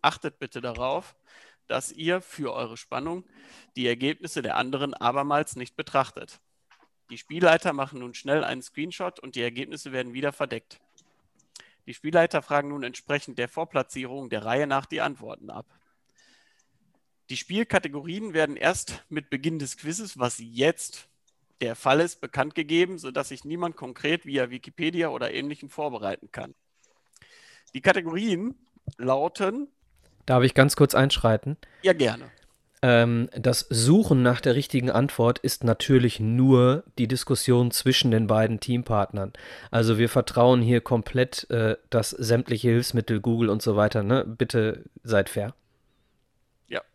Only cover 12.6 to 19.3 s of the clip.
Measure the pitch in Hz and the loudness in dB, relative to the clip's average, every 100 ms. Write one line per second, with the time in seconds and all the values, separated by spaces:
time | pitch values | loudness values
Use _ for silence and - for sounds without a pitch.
12.6 | 143 143 127 123 _ 143 - 120 120 - | -2 -8 -10 -12 _ -6 -4 -8 -6 -6
13.6 | 160 147 127 131 123 135 127 107 107 123 | -4 -4 -4 -8 -10 -12 -8 -6 -2 -2
14.6 | 147 135 135 - 165 135 110 139 - - | 0 -2 -4 -6 -6 -6 -16 -16 -16 -16
15.6 | - _ _ _ _ _ _ _ _ _ | -18 _ _ _ _ _ _ _ _ _
16.6 | _ _ _ _ _ _ _ 127 - 190 | _ _ _ _ _ _ _ -12 -6 -4
17.6 | 226 190 156 143 151 185 214 160 151 143 | 0 0 0 -10 -10 -10 -6 -2 -2 0
18.6 | 147 190 - - _ 156 143 | -2 -2 -6 -14 _ -10 -6